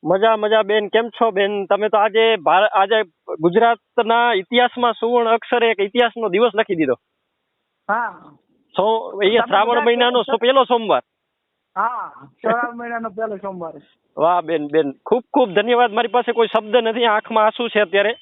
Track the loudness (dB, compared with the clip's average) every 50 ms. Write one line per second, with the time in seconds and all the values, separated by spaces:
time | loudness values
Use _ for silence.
0 | 0 0 0 2 2 2 2 2 0 0 2 2 2 2 0 -2 -2 0 0 0
1 | 0 0 -2 -2 -2 0 0 0 -2 0 0 -4 -2 -2 -2 0 0 0 0 2
2 | 0 2 2 2 2 2 2 0 0 2 2 2 2 2 2 0 0 2 2 0
3 | -2 -4 _ _ _ -12 -10 -2 -2 0 2 4 2 2 2 0 _ _ _ -4
4 | 0 0 2 2 2 2 0 -2 -4 _ 0 2 2 0 0 -2 -2 -2 -2 -2
5 | -4 0 0 0 2 2 0 -2 0 -2 -2 0 2 0 0 0 -2 -2 _ 0
6 | 0 0 0 -4 -6 -2 0 2 0 2 2 0 -2 _ 0 -2 0 0 0 -2
7 | _ _ _ _ _ _ _ _ _ _ _ _ _ _ _ _ _ -4 -4 -4
8 | -4 -6 -10 -14 -20 -20 -20 _ _ _ _ _ _ _ _ -2 0 0 0 0
9 | -2 -6 -6 -2 0 2 2 2 0 2 2 2 2 2 2 0 2 2 2 2
10 | 2 2 2 0 0 0 -2 0 2 2 4 4 4 2 2 -2 2 0 0 0
11 | 0 _ _ _ _ _ _ _ _ _ _ _ _ _ _ -4 -4 -4 -4 -6
12 | -12 -12 -14 -20 -20 -20 _ _ -4 -2 -2 -2 -2 -6 -6 -10 -10 -8 -8 -8
13 | -8 -10 -8 -6 -8 -6 -8 -8 -10 -10 -10 -10 -12 -12 -12 -16 -20 _ _ _
14 | _ _ _ 0 2 2 2 2 0 -2 -4 -4 -4 -2 0 0 0 0 -4 _
15 | _ -2 -2 -2 -2 _ 0 0 0 2 0 -2 -2 0 2 2 2 0 0 -2
16 | -4 0 -2 -2 -2 -2 0 -2 -2 0 0 -4 -4 0 0 0 0 0 -2 -2
17 | 0 0 0 -2 -2 -2 0 2 2 2 0 -2 -6 -2 0 0 0 2 0 0
18 | 0 0 -2 -6